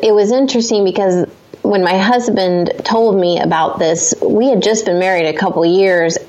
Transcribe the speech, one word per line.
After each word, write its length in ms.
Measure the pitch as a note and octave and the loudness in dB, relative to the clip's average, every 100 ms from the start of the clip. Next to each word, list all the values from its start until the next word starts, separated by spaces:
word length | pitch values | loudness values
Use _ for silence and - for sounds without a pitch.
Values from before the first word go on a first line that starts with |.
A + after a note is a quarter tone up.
it 120 | A3 | 2
was 160 | G#3 G3+ | 2 2
interesting 540 | B3 C4+ A#3+ A3+ G#3+ | 2 0 0 0 0
because 440 | G3 F3+ G3 F3+ - - - - | 0 0 0 0 -2 -8 -20 -8
when 220 | - G3+ | -2 0
my 140 | F3+ F#3 | 0 0
husband 720 | G3 B3 A#3 G#3 F#3 F3 F3 - | 2 0 0 -2 0 0 -2 -4
told 300 | - A3+ A3+ G3 | -2 0 2 2
me 180 | F3 E3+ | 0 0
about 400 | E3 E3 D#3+ - | -2 0 -2 -2
this, 360 | E3 E3 - - | -2 0 -2 -2
we 260 | - G#3 C4 | 0 0 2
had 140 | A3 | 0
just 240 | G3 A3 - | 0 -2 -2
been 120 | F3 | -2
married 280 | F#3 F#3 D#3 | 0 0 -2
a 80 | D3+ | -2
couple 260 | F#3+ E3+ E3+ | -2 0 0
years, 500 | F3+ G3 F3 E3 E3 | 2 2 2 0 -2